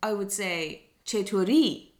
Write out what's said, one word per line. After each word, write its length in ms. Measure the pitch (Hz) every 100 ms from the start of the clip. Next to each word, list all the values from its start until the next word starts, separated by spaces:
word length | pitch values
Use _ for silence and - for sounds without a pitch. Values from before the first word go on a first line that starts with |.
I 100 | 220
would 200 | 208 196
say 580 | 196 196 170 160 156 - _
چطوری. 880 | - 220 196 208 185 285 269 147 -